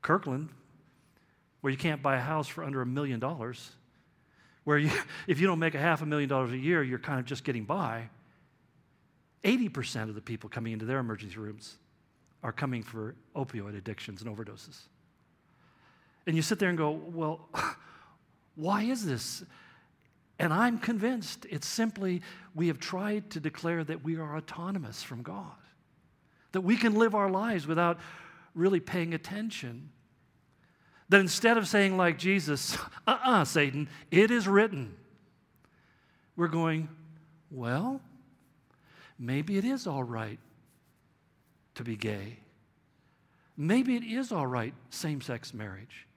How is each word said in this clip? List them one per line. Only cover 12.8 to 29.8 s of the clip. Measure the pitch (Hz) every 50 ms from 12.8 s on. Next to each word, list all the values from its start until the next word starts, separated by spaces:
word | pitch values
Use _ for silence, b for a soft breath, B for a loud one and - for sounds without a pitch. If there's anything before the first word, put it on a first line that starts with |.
| 104
for | - - 113 107 110 127 - _ _ _
opioid | 151 135 131 - 110 101 104 104
addictions | 101 92 - 104 - - - 101 90
and | 110 117
overdoses. | 107 104 113 101 101 - - - - - - _ _ _ _ _ _ _ _ _ _ _ _ b b b b b b b b b b b b b b b b
And | - 160
you | 160
sit | 156 - 226 -
there | 202 180
and | 175
go, | 160 156 151
"Well, | 151 156 156 165 170 165 160 151 160 - - - -
<laughs> | B B B B B B B B B B B B B _ _ _ _ _ _ _
why | 160 151 175 202 208 214
is | 233 262 240 214
this?" | 165 131 113 - - - - 180 B B B B B B B B B B _ _ _ _ _ _ _ _ -
And | 170 165 156
I'm | 180 233 247 233 220
convinced | - 226 233 214 202 240 262 233 185 - - - - -
it's | 170 147 -
simply | - - - 226 226 214 196 196 190 180 175 B B B B B B B
we | 156 170
have | 170 151 127
tried | - - - 185 196 208 208 214 208 208
to | - 165
declare | 147 156 156 - - 170 170 165 160
that | 151 160 165 131
we | 156 165
are | 160 160 151 147
autonomous | 156 156 - - - 170 185 202 190 147 110 110 - -
from | - 131 117
God, | 120 - - - - - - - - - _ _ _ _ _ _ _ _ _ _ b b b b b b
that | - 190
we | 185 180 233
can | - 233 226 208
live | 214 226 226 208
our | 208 202 196
lives | 185 190 214 233 220 175 143
without | 147 165 165 175 175 170 170 B B B B B B B B B B B
really | 165 170 196 196 170
paying | 170 - - 185 165 170 170
attention. | 160 165 - 190 208 220 226 - - - 123 117 120